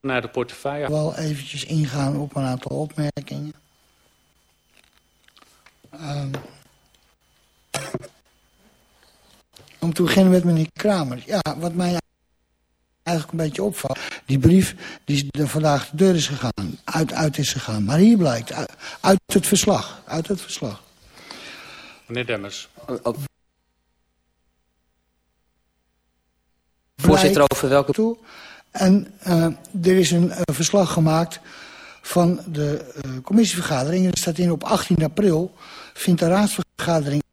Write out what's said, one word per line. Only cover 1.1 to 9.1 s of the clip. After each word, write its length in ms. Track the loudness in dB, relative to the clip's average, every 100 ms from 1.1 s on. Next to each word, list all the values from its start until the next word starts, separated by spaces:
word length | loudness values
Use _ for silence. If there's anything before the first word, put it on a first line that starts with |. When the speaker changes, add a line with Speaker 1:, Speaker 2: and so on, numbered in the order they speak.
| -4
Speaker 2:
eventjes 500 | -6 -8 -10 -12 -4
ingaan 520 | -2 -2 -2 -4 -4
op 180 | -6 -6
een 80 |
aantal 340 | -4 -6 -6 -8
opmerkingen. 760 | -6 -4 -6 -6 -12 -10 -12 -14 _ _ _ _ _ _ _ _ _ _ _ _ _ _ _ _ _ _ _ _ _ _ _
Ehm, 420 | -16 -10 -8 -6 -8 -12 _ _ _ _ _ _ _ _ _ _ _ _ -12 -10 -12 -14 _ _ _ _ _ _ _ _ _ _